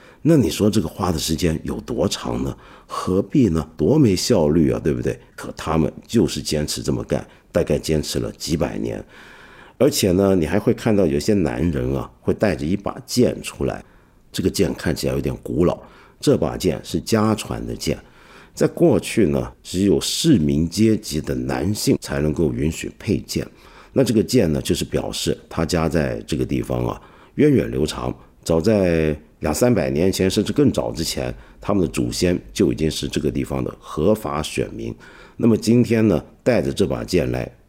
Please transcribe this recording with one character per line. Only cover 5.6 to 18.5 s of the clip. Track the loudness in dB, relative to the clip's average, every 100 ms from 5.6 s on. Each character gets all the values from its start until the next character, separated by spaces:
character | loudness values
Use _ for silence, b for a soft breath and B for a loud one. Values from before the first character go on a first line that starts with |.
| -2 0
们 | 0 -4 -2
就 | 2 2
是 | 0
坚 | -4 -2
持 | -2 -4
这 | -4
么 | -4
干， | -2 -4 -6 b _
大 | -2
概 | 0 -2
坚 | 0 -2
持 | -2 -4
了 | -6
几 | -8 -4 -2
百 | -2 -4
年。 | -6 -8 -12 B B B B B B 0
而 | 0
且 | 2 2
呢， | 4 4 2
你 | 2
还 | 0
会 | 0
看 | 0 0
到 | 2
有 | 2 2
些 | 2
男 | 2 0 0 -2
人 | 0 -2 -4
啊， | -6 -6
会 | -4
带 | 0 0
着 | -2
一 | -4 -4
把 | -6 -10
剑 | -4 0 0 0
出 | -10 -6
来， | -6 -6 b b b b _
这 | -4
个 | -2
剑 | 0 -2
看 | -2 -4
起 | -2 -2
来 |
有 | -2
点 | -4 -6
古 | -6 0
老， | 0 0 B B B _
这 | 0 2
把 | 0 0
剑 | -2 -2
是 | -4 -6
家 | 0 2 2
传 | 0 -4 -8 -8
的 |
剑。 | -6 -6 -6 B B B B B